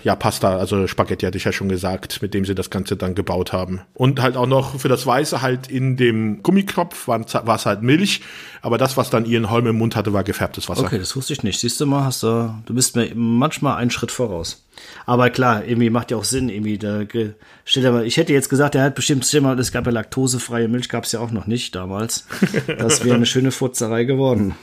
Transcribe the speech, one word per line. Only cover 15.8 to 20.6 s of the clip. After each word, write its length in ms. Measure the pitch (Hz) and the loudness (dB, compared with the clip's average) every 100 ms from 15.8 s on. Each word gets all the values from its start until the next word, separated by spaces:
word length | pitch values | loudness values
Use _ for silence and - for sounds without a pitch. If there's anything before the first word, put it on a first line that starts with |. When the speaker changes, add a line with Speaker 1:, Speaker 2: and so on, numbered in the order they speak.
| 117 | 2
Speaker 2:
macht 220 | 117 117 | 2 -2
ja 60 | 113 | -4
auch 60 | 98 | -2
Sinn, 240 | 131 127 | -2 -4
irgendwie, 280 | 101 107 104 | -4 -4 -4
da 260 | 104 104 104 | -4 -4 -4
ge-, 280 | 117 107 104 - - | -4 -4 -6 -20 -14
stell 200 | - 135 | -2 2
dir 80 | 127 | 4
mal, 140 | 120 113 | 4 2
ich 120 | 160 | 2
hätte 160 | 160 | 4
jetzt 160 | 139 - | 2 4
gesagt, 260 | 131 143 139 | 2 4 4
er 80 | |
hat 120 | 139 135 | 2 2
bestimmt, 300 | 120 139 - | 0 0 2
stell 140 | 151 | 2
dir 80 | 135 | 4
mal, 120 | 127 | 2
es 120 | 113 | 0
gab 140 | 123 120 | -2 -2
ja 60 | |
laktosefreie 760 | 113 107 - 131 123 - 117 | -2 -2 0 0 0 -2 0